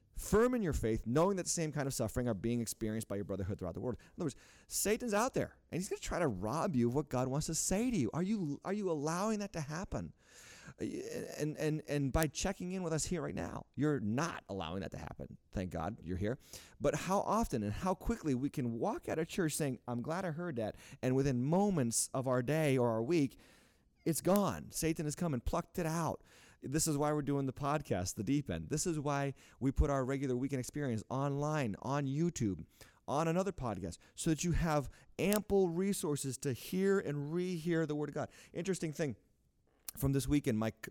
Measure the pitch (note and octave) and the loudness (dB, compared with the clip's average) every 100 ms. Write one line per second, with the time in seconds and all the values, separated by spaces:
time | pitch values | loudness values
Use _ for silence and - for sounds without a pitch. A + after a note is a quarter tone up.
0 | _ - - G#3 B3 B3+ F#3 B2 A2+ A2 | _ -10 0 4 4 2 0 0 0 0
1 | A2 C3 F3+ F#3+ E3+ - D#3 C#3+ C#3 - | 2 4 4 2 -2 -2 -2 -2 -2 -2
2 | A2+ - B2 G2+ A2+ A#2+ A#2 - G#2+ A2 | -2 0 -2 0 0 0 -2 -4 -4 -4
3 | - G2+ F#2+ G2 F#2+ G#2 F2+ E2+ A#2 A2+ | -4 -4 -4 -4 -4 -4 -6 -4 -4 -6
4 | - - E3+ - - - - - - A3+ | -8 -6 -4 -6 -14 -20 -8 -2 0 0
5 | B3 G3+ B3+ F3+ G#2 - - D#3 F#3+ G#4 | 0 0 2 0 -4 -6 -8 -6 -4 -6
6 | - - E3 F#2 G#2 D3 E3 C3 A#2 C3 | -4 0 0 0 -2 0 0 2 2 0
7 | D3+ B2+ B2+ C#3 D#3 D#3+ - F#3+ B3+ A3 | 0 0 0 -2 -2 -2 0 0 0 0
8 | A#2 D3 F#3 A3 D#3 C#3+ - G#3 F#3+ D#3 | 0 0 -2 -2 -2 -4 -4 -2 0 0
9 | D3 F3 G#3+ G#3+ G3+ E3 D3 D#3 G3+ A#2+ | -2 0 0 -2 -4 -6 -6 -6 -6 -6
10 | E2+ - _ - - - - - - - | -8 -12 _ -20 -20 -20 -16 -8 -6 -6
11 | - - - - D3+ - D#3 D#3 - C#3+ | -8 -8 -8 -4 -4 -2 -2 -2 -2 0
12 | C#3 D#3+ D#3 - G3 G3+ F3+ F#3+ F3 D#3 | 2 2 2 0 -4 -4 -6 -4 -2 -2
13 | - F3 C#3+ F3+ - - - - D3 C#3+ | -2 -4 -4 -6 -6 -8 -10 0 2 2
14 | G#2 A#2+ E3 - - G2 D#2+ F#2+ E2+ - | 0 0 -2 -4 -8 -6 -4 -4 -6 -8
15 | - - C#2 - _ G#2+ F#2 E2 D#2+ - | -10 -12 -14 -16 _ -6 -4 -4 -4 -6
16 | D#2+ F2+ G#2 C3 - - - - D3 D3 | -6 -2 -2 -4 -8 -20 -18 -4 -2 0
17 | E3 G3 - G#3 A#3 A#2+ G#2 G#2 F#3 F#3+ | 0 0 2 0 0 -2 -2 -2 -2 -2
18 | - A#3 D#3 B2 C#3 - A#2+ A2+ E3+ D#4 | -2 -2 0 0 -2 -2 -4 -2 -2 -2
19 | - - - - D#3+ - D3 B2+ - A#2+ | -4 -4 -2 0 0 0 -2 -4 -4 -4
20 | A#2+ E3+ F#3+ D3 F3 A#2+ G#2+ - - - | -4 -4 -4 -4 -4 -4 -4 -6 -14 -4
21 | C3 C3 C#3 B2 C3 F3 G#3 F3 A#2+ A2+ | 2 4 4 2 4 4 4 4 2 0
22 | - C3+ C3 B2+ B2 D#3 D3+ C3 A#2+ A2+ | -2 -2 0 2 2 2 4 4 4 2
23 | A#2 E3+ C3+ - - - _ _ _ _ | 2 4 2 0 -20 -20 _ _ _ _
24 | - D#3 E3+ G3+ F#3 E2 C2+ - D#3+ E3 | -2 0 4 4 4 -2 -6 -2 -2 0
25 | D3+ D3 F3 B2+ - E3+ - - E3 E3 | -4 -2 -2 -2 -2 -4 -4 -4 -2 0
26 | D#3 - - - - - C3 D3 D#3+ C#3+ | -2 -4 -10 -20 -20 -12 -4 0 2 2
27 | D3 D3+ C#3 C#3+ C3+ - C#3+ D3 - G2 | 2 0 0 0 -2 -2 -2 -2 0 -2
28 | F#2 - G#2+ C#3+ - E2 D#2+ D3+ F3+ D#3 | -2 -4 0 0 0 -6 -4 -2 -2 -2
29 | C#3+ C#3+ C#3 - - - C3 - D3+ C#3 | -2 -2 -2 -6 -14 -4 0 2 4 2
30 | B2+ C#3 C#3 B2+ C3+ C3+ B2 D3 C#3+ A2 | 0 0 0 0 -2 -2 -4 -4 -2 -2
31 | - C3 C#3+ C#3 D3 D#3 B2 F#2+ A#2+ C#3 | -2 -2 0 0 0 0 0 -2 -2 -2
32 | C#3 C#3+ E3+ - G#2+ E2+ D#2+ - - _ | 0 0 0 0 -2 -2 -8 -18 -20 _
33 | - C3+ D#3+ E3+ F#3+ - B2+ F#2 F2+ - | -4 0 2 2 0 -2 -4 -4 -6 -8
34 | - - - D#3 F3 C#3+ E3 D3+ C3 - | -14 -4 0 2 2 2 4 2 0 -8
35 | - - F#3 G#3 - G3 F#3 E3 G3 G3 | -12 0 8 8 10 6 6 4 2 2
36 | F3 D3 C3+ B2 D3 A#2+ - F#3 G3 G3 | 0 0 -2 -2 -2 -2 -2 2 4 4
37 | G#2+ D3 C#3+ E3+ F3+ F3 D#3+ E3 D#3+ D3+ | 2 -2 -2 0 0 0 2 2 2 0
38 | D3+ D3+ A#2+ - - - F#3 F3 E3 C#3+ | -2 -4 -6 -8 -12 -6 -2 -2 -2 -2
39 | D3+ G#2+ _ _ _ _ _ _ - - | -2 -4 _ _ _ _ _ _ -14 -2
40 | C#3 C3+ C3 D3 C#3 A2 A2 - - | 2 2 2 2 2 2 0 -4 -6